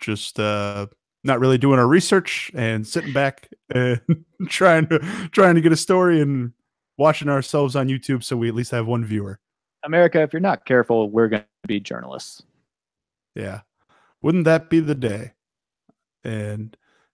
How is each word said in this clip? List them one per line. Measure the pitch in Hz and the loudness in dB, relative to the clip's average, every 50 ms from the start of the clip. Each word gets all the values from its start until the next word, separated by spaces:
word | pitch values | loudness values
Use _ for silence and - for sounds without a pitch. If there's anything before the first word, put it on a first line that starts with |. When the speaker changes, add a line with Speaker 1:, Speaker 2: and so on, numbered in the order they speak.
Speaker 1:
just, | - - 107 104 - - - - | -8 -6 -6 -6 -8 -10 -6 -4
uh, | 107 107 104 104 101 101 101 101 101 101 _ _ _ _ _ _ | -2 -2 -2 -4 -4 -6 -6 -8 -10 -12 _ _ _ _ _ _
not | - 139 135 120 | -2 -2 0 2
really | 131 131 131 123 | 4 2 2 4
doing | 127 139 135 127 | 4 4 4 4
our | 120 | 6
research | 123 151 190 165 - 196 190 180 - - - - - - | 6 4 4 4 4 2 0 0 -2 -10 -10 -10 -10 -8
and | 143 117 113 110 110 107 | -4 -4 -2 -4 -4 -6
sitting | - - 175 - 151 | -6 -6 -6 -6 -2
back | 131 139 139 135 - _ _ _ - _ | -2 0 0 -2 -4 _ _ _ -20 _
<laughs> | _ _ | _ _
and | - 127 127 123 123 117 - - 156 - - _ _ _ 196 165 | -2 0 0 0 0 -2 0 -2 -2 -2 -2 _ _ _ -10 -8
trying | - - 185 185 165 160 160 156 | -2 2 4 4 4 4 2 2
to, | 165 151 143 175 214 196 190 165 | 0 -2 -2 -4 -10 -10 -10 -2
trying | - - 196 180 170 | 2 4 6 6 6
to | 170 | 6
get | 160 165 | 4 4
a | 160 | 2
story | 156 - - 190 185 180 180 170 156 | 2 2 0 2 2 4 4 4 2
and | 147 139 139 131 123 120 - _ _ _ _ _ _ _ _ | 2 0 0 -2 -4 -6 -10 _ _ _ _ _ _ _ _
watching | - 143 156 151 - 147 143 | 2 2 2 2 2 -2 -2
ourselves | 143 139 127 - - 147 143 135 123 | -2 -2 -2 -2 0 0 0 0 0
on | 143 131 131 | -2 -2 -2
YouTube | 135 131 - - 135 123 | -4 -4 -2 -4 -4 -4
so | 117 - 135 | -4 -4 -4
we | 120 117 120 | -2 -2 -2
at | 110 | -2
least | 117 123 - | -4 -6 -4
have | - 120 113 | -4 -4 -2
one | 110 120 117 117 | -2 -2 -4 -2
viewer. | 107 110 104 101 98 95 - _ _ _ _ _ _ _ _ | -4 -4 -6 -6 -6 -12 -16 _ _ _ _ _ _ _ _
Speaker 2:
America, | - 151 165 180 175 165 165 160 | -8 -2 2 4 4 4 4 2
if | 156 147 | 0 0
you're | - 160 | -2 -2
not | 180 196 147 - _ | -2 -2 -2 -4 _
careful, | - 131 123 117 - 117 113 110 104 | 2 2 2 4 2 2 0 0 0
we're | 104 113 117 110 | 2 0 2 2
gonna | 110 104 107 _ _ _ - | 0 -4 -6 _ _ _ -8
be | 104 104 101 | -6 -6 -6
journalists. | 101 - - 60 62 65 65 - - - - - _ _ _ _ _ _ _ _ _ _ _ _ _ _ _ _ _ _ _ | -4 -8 -12 -12 -12 -14 -14 -16 -16 -16 -20 -20 _ _ _ _ _ _ _ _ _ _ _ _ _ _ _ _ _ _ _
Speaker 1:
Yeah. | - 104 98 95 107 _ _ _ _ _ _ _ _ _ _ _ _ | -12 -12 -12 -12 -14 _ _ _ _ _ _ _ _ _ _ _ _
Wouldn't | - 147 170 185 165 | -2 0 0 2 2
that | 160 - - - _ | 2 2 0 0 _
be | 160 165 | 0 0
the | 160 147 147 | 0 0 -4
day? | 135 123 113 101 104 120 127 _ _ _ _ _ _ _ _ _ _ _ _ _ _ _ _ _ _ | -2 -4 -4 -4 -6 -10 -16 _ _ _ _ _ _ _ _ _ _ _ _ _ _ _ _ _ _
And | _ 123 110 107 104 104 104 107 107 110 _ _ _ _ _ _ _ _ | _ -10 -8 -8 -8 -8 -8 -10 -12 -14 _ _ _ _ _ _ _ _